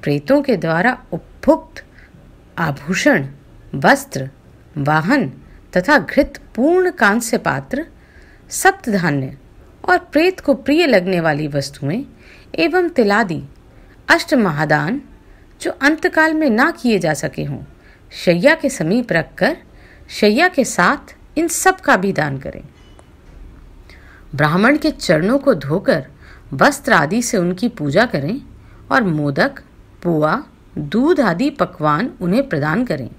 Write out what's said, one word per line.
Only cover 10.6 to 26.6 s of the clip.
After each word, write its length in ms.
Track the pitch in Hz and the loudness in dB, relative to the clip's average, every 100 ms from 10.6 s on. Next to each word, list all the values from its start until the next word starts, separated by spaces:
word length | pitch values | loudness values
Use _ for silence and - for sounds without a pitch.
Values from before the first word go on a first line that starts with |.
| - 302 339 | 0 0 4
लगने 340 | 214 180 180 | 2 2 0
वाली 280 | 165 147 151 | 0 -2 -2
वस्तुएं 560 | 143 139 - 139 196 285 - - - - | -4 -6 -8 -6 -6 -8 -16 -20 -20 -14
एवं 340 | - 330 339 349 | -4 0 0 -2
तिलादि 540 | - 208 202 214 151 135 - - - - - - | 0 2 2 0 -4 -8 -20 -20 -20 -20 -20 0
अष्ट 260 | 330 - | 0 2
महादान 680 | 285 202 147 156 151 147 269 - - - - - - | 2 2 0 2 2 2 -4 -8 -20 -20 -20 -20 -10
जो 80 | - | -10
अंतकाल 640 | - 277 311 359 - 320 | 0 0 2 0 0 0
में 160 | 311 311 | 2 0
ना 200 | 214 294 | 2 0
किए 280 | 339 240 208 | 0 0 0
जा 160 | 160 | 0
सके 300 | 151 151 - | -2 -6 -6
हों, 140 | 147 139 135 - - - - | -8 -8 -12 -20 -20 -20 -20
शैया 420 | - - 175 233 | -6 0 4 4
के 140 | 320 285 | 4 0
समीप 440 | - 156 226 240 | -2 -2 0 0
रखकर 440 | 165 151 - 208 330 - - - - - | -4 -4 -2 -2 -2 -12 -20 -20 -20 -18
शैया 400 | - 208 214 359 | 0 2 4 2
के 160 | 359 | 2
साथ 520 | 247 - 180 285 - - - - | -2 2 2 0 -6 -20 -10 -4
इन 100 | 330 | -2
सब 320 | - 381 381 | 0 0 0
का 160 | - 233 | 0 0
भी 160 | 196 | 0
दान 260 | 165 151 139 | -2 -4 -4
करें। 260 | 139 - - - - - - - - - - - - - - - - - - | -10 -14 -18 -20 -20 -20 -20 -20 -20 -20 -20 -20 -20 -20 -20 -20 -20 -20 -14
ब्राह्मण 420 | 135 147 170 220 294 | -2 0 4 2 2
के 140 | 311 | 0
चरणों 480 | - - 156 180 277 | -4 0 2 2 0
को 160 | 277 | 2
धोकर 520 | 196 135 160 196 180 139 - - - - | 0 0 -2 0 -2 -2 -18 -20 -20 -12
वस्त्र 400 | 135 | 2